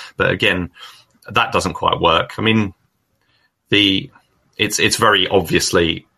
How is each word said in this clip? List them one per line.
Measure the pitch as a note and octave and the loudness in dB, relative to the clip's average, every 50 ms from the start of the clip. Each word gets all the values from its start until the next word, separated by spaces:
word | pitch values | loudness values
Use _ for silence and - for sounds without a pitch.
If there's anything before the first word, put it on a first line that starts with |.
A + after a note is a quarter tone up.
| - - - | -20 -14 -6
but | - F#2+ F2+ | -2 -2 -2
again, | F2+ F#2 A2+ G#2 F#2 F2+ F2 E2+ - - - - - - _ _ _ _ _ - | 0 0 0 0 0 0 -4 -6 -10 -16 -20 -20 -20 -20 _ _ _ _ _ -4
that | G#2 A#2 A2+ - | -2 -2 -2 0
doesn't | - F#2+ E2 F#2 - | 0 -2 -2 -2 -4
quite | - F2+ F2 F2 F2 | -2 -2 -2 0 2
work. | E2+ E2+ D#2+ E2 - - - - | 2 2 2 2 0 -2 -6 -2
I | |
mean, | G#2 A2 A2 A2 G#2+ F#2+ - _ _ _ _ _ _ _ _ _ _ _ _ _ _ _ _ _ _ _ | 0 2 2 2 0 -2 -6 _ _ _ _ _ _ _ _ _ _ _ _ _ _ _ _ _ _ _
the, | G#2+ G#2 G#2 G2 G2 F#2+ - C3+ - _ _ _ _ _ _ _ _ - | 0 2 2 2 0 -2 -4 -8 -14 _ _ _ _ _ _ _ _ -4
it's, | G#2+ G2+ - - | -4 -4 0 0
it's | F2+ G#2+ - | 0 0 0
very | - A2+ A2 G#2 F#2+ F#2 - | 2 2 2 4 2 2 2
obviously | G2 G2 F2 E2 - E3 - - - F#2 E2+ E2 E2+ F2+ - _ _ | 2 0 0 2 0 0 0 0 0 2 2 0 -2 -4 -10 _ _